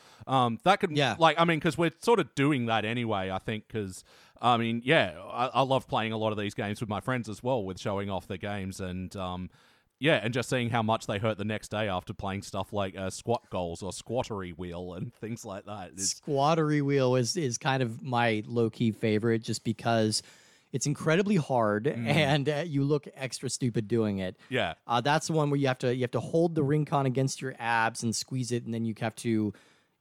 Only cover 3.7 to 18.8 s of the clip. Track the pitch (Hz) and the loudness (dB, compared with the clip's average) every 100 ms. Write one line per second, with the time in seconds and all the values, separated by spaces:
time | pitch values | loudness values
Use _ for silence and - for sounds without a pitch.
3.7 | 110 98 92 - - - - 117 120 117 | -6 -6 -8 -16 -20 -20 0 4 4 2
4.7 | 117 127 156 101 82 104 120 127 120 131 | 0 4 4 4 -2 -8 -4 0 2 2
5.7 | 131 - 127 110 110 110 104 104 - 104 | 2 0 -2 0 0 0 0 -2 -4 -4
6.7 | 104 107 101 - 127 110 101 123 131 95 | -4 -4 -4 -2 -2 -4 -6 -2 -2 -2
7.7 | 90 113 101 101 92 - 95 104 101 95 | -6 -4 -2 -2 -4 -6 -8 -6 -6 -6
8.7 | 95 92 92 92 101 92 90 90 - _ | -6 -6 -6 -8 -6 -6 -6 -10 -14 _
9.7 | _ _ - 139 139 110 123 - 131 117 | _ _ -2 2 2 2 -2 0 0 0
10.7 | 117 110 113 - 104 113 104 104 107 - | 0 2 0 0 -2 -2 -2 -4 -6 -6
11.7 | 104 107 92 - 101 101 95 - 101 95 | -4 -2 -4 -6 -8 -6 -6 -6 -6 -4
12.7 | 104 98 95 95 - - 117 - 95 87 | -2 -4 -4 -8 -6 -2 -2 -2 -6 -4
13.7 | 85 95 - - 120 120 104 90 82 90 | -6 -8 -10 -6 -6 -4 -6 -8 -8 -8
14.7 | 85 90 90 120 - 110 113 113 95 101 | -8 -8 -8 -10 -10 -10 -10 -10 -12 -10
15.7 | 104 90 - 98 - - 139 143 165 151 | -12 -12 -6 -6 -4 -2 2 4 4 2
16.7 | 147 139 139 127 127 117 185 143 117 143 | 0 2 2 4 4 2 -2 -4 -2 0
17.7 | 131 120 120 135 120 120 107 120 120 113 | 0 0 -4 -2 2 2 2 -2 0 0
18.7 | - | 2